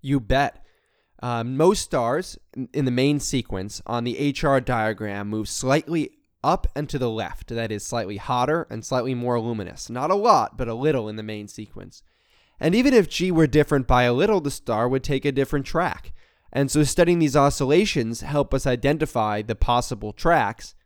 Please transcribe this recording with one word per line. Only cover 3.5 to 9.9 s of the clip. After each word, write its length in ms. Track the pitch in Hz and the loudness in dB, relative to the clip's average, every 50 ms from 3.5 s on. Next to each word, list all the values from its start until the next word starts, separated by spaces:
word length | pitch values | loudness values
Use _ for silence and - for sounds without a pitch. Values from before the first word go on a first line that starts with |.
| - 95 95 107 - - - | -6 -8 -8 -8 -12 -14 -10
on 160 | - 117 120 117 | -6 -6 -4 -4
the 140 | 123 113 - | -4 -4 -2
H 240 | 147 143 139 - - | -2 -2 -2 0 2
R 180 | 147 139 135 | 2 2 2
diagram 680 | 120 135 127 113 110 110 110 - 110 104 101 101 101 104 | 2 0 -2 0 0 -2 -2 -4 -6 -6 -6 -6 -6 -4
move 200 | 107 110 104 - | -4 -4 -4 -6
slightly 640 | - - - 127 135 156 - - 165 165 147 - _ _ _ _ _ _ - | -6 -4 0 2 2 2 0 -2 -4 -4 -4 -4 _ _ _ _ _ _ 0
up 240 | 156 175 190 - - - | 0 0 2 0 -4 -2
and 120 | - 151 143 | -4 -8 -6
to 100 | - 139 | -4 -2
the 100 | 127 120 | -2 -2
left, 380 | 110 110 104 85 - - - | -2 -4 -6 -8 -10 -14 -14
that 240 | - 120 117 113 107 | -10 -8 -6 -6 -6
is, 120 | 107 104 - | -6 -8 -8
slightly 340 | - - 120 104 92 104 | -6 -6 -6 -4 -6 -8
hotter 500 | 98 - - 127 123 123 135 156 170 160 _ | -10 -4 -2 0 0 2 2 0 -2 -2 _
and 160 | - 113 113 | -10 -12 -8
slightly 300 | - 139 127 117 131 131 | -2 -2 -2 0 0 -4
more 240 | 123 120 123 123 120 | -2 -2 0 0 0
luminous. 500 | 110 120 117 110 98 87 - - - | -2 -2 -6 -6 -6 -10 -10 -14 -14
Not 220 | - | -10